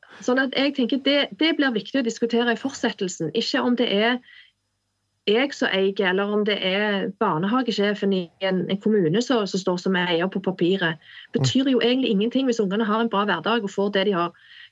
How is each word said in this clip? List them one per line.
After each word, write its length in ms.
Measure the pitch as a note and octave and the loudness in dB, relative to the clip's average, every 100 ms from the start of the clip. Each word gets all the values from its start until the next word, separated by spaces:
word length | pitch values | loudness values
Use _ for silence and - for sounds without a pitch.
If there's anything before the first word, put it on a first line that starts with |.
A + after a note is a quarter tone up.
| - - | -20 -10
Sånn 180 | - B3+ | -2 0
at 160 | C#4 - | 0 0
jeg 180 | C#4 | -2
tenker 260 | C#4 A#3 C4+ | 0 0 0
det, 260 | C#4 C#4+ C4+ - | 2 0 0 0
det 200 | D#4+ D#4+ | 0 2
blir 160 | C#4 | 0
viktig 260 | A3 - C4+ | 0 -2 -2
å 40 | |
diskutere 480 | A#3 A3 A#3 A#3 A#3+ | -2 -2 0 0 0
i 40 | A3+ | 0
fortsettelsen, 760 | C4+ - A3+ - F#3 - D#3+ | -4 -2 -4 -2 -6 -4 -4
ikke 260 | F#3 A3+ C4+ | -2 -2 0
om 140 | B3+ A#3+ | 0 0
det 120 | - | 2
er 280 | G3 A3+ B3 - - - _ _ _ _ _ _ _ - | 2 2 0 -6 -20 -20 _ _ _ _ _ _ _ 0
jeg 240 | G#3+ C#4 | 2 2
som 160 | - B3+ | 0 0
eier, 240 | F#3+ F#3+ G3 F#3+ | 2 0 2 0
eller 180 | F#3 G3+ | 2 0
om 140 | G#3 G#3 | 0 0
det 80 | G3+ | 0
er 460 | F#3 F#3+ G#3 G3 F#3+ - | 0 0 0 0 -2 -2
barnehagesjefen 920 | G#3+ D#3 F#3+ B3 A#3+ G3+ G3+ G#3 G3 | 0 0 0 0 -2 0 0 0 0
i 60 | F#3+ E3+ - | 0 -2 -4
en, 220 | F#3+ F#3 - | -2 0 0
en 80 | G3 | -2
kommune 400 | G#3 G#3+ D#3+ G3 | 2 2 4 2
som, 200 | B3 A#3+ G3 | 2 0 0
som 140 | F#3+ | -2
står 200 | F#3 F3+ | -2 -2
som 140 | F#3+ F3+ | 0 0
eier 300 | F3+ E3 F#3 | 2 0 0
på 100 | G3 | -2
papiret. 600 | F#3+ F3+ F3 F#3+ E3+ D#3+ - - - | -4 0 0 2 0 -4 -10 -20 -6
Betyr 400 | D3+ C3+ B3+ C4+ | -2 0 0 2
jo 80 | B3 | 2
egentlig 300 | A#3+ B3+ A#3+ | 2 2 2
ingenting 320 | G3 A3+ B3+ C4+ | 2 2 0 0
hvis 140 | A#3 | 0
ungene 240 | G3 G#3 G#3+ | 0 0 0
har 160 | A3 | 0
en 80 | A#3 | 0
bra 140 | G3 G3+ | 0 0
hverdag 400 | E3+ F3+ A#3 G3+ | -2 0 -2 -2
og 60 | |
får 180 | - G3+ | -2 0
det 120 | G3+ G3 | 2 2
de 80 | F3 | 0
har 180 | F3 - - - - | -2 -6 -20 -20 -14